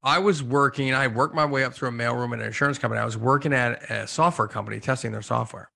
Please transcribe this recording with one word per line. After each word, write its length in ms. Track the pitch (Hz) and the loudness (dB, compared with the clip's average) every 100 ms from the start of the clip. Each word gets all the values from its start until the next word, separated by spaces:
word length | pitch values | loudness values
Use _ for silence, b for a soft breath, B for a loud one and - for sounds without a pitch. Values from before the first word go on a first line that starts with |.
I 160 | 135 160 | 2 4
was 240 | 196 165 | 4 2
working, 520 | 127 139 139 135 135 | 2 2 2 2 0
I 140 | 131 135 | 2 2
worked 260 | 113 147 | 2 0
my 100 | 160 | 2
way 200 | 151 135 | 0 2
up 100 | 131 | -2
through 160 | 123 131 | -2 -6
a 20 | |
mailroom 400 | 117 120 120 120 | -2 -2 0 -2
in 80 | 117 | -4
an 60 | 113 | -6
insurance 320 | 110 143 139 | 0 0 2
company. 220 | 117 113 | 0 0
I 40 | |
was 140 | 113 110 | -2 0
working 340 | 120 139 147 | 2 2 4
at 380 | 135 123 117 - | 2 2 -2 -6
a 160 | 113 104 | -6 -6
software 420 | - 170 170 107 | 2 2 2 -2
company 320 | 107 107 107 | -2 -6 -6
testing 320 | - 131 117 | -2 -2 -2
their 80 | 110 | -8
software. 480 | 107 117 117 - - | -2 -2 -2 -8 -18